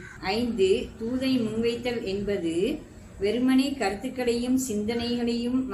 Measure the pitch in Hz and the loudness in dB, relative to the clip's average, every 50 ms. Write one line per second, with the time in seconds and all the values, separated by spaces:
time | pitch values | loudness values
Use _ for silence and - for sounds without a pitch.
0 | - - - - 170 190 202 233 247 233 208 185 190 185 208 247 - - - - | -10 -14 -14 -8 -4 -2 0 0 0 0 2 4 4 4 4 2 0 -4 -8 -6
1 | 226 233 254 254 269 262 262 240 220 208 214 226 233 233 233 240 - 247 233 - | -4 -4 -2 0 2 2 2 2 2 0 0 0 0 0 0 0 -2 -4 -4 -2
2 | - 190 190 202 202 208 202 175 170 165 160 170 196 262 311 - - - - - | -2 -4 -4 -2 -2 -2 0 0 0 0 0 2 2 0 0 -2 -8 -14 -18 -20
3 | - - - - 196 208 220 247 254 262 262 262 269 285 - - 214 196 202 202 | -20 -18 -8 -2 -2 0 2 2 4 4 6 4 4 2 0 -2 0 -2 -2 -2
4 | 262 254 - 247 254 240 233 240 240 254 262 262 - - 208 208 208 214 233 233 | -6 -6 -4 -2 0 0 0 0 2 2 2 2 2 0 -2 -2 0 0 0 0
5 | 233 240 240 240 240 240 233 233 240 240 254 262 - 196 | 0 -2 0 0 0 0 0 0 0 0 0 0 -2 -2